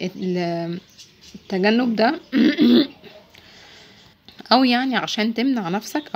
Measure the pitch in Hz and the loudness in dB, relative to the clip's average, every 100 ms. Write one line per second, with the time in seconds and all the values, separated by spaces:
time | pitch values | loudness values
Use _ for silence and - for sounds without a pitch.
0 | 180 - 185 180 170 170 170 175 - - | -8 -6 -6 -4 -4 -6 -6 -10 -14 -20
1 | - _ - - - 190 202 226 247 214 | -20 _ -20 -20 -8 -2 0 2 0 0
2 | 220 339 - 262 247 294 240 240 277 - | 0 0 -4 0 2 4 4 4 2 -4
3 | - - - - - - - - - - | -20 -20 -20 -20 -20 -20 -20 -20 -20 -20
4 | - _ - - - 240 262 240 262 226 | -20 _ -20 -10 0 4 4 2 0 -2
5 | 156 - 214 233 269 247 170 196 - 302 | -2 -2 -2 0 0 0 -2 -4 -4 -8
6 | 294 | -4